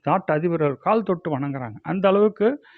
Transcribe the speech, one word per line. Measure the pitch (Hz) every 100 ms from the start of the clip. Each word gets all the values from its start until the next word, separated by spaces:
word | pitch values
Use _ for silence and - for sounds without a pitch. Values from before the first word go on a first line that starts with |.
நாட்டு | - 185 -
அதிபர் | 151 175 165
அவர் | 147 131
கால் | 190 220
தொட்டு | 202 175 165 135
வணங்குறாங்க. | 143 135 120 107
அந்த | 156 190 190
அளவுக்கு | 196 214 214 214 294 -